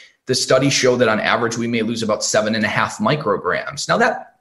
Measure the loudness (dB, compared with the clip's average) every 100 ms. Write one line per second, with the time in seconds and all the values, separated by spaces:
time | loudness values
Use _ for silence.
0 | -20 _ -4 -2 2 2 4 2 2 4
1 | 2 2 0 0 0 -2 -2 -2 -2 -2
2 | -2 -2 0 0 0 0 0 0 -2 0
3 | 0 0 0 -2 -2 -4 -4 -8 -2 2
4 | 2 -2 -10 _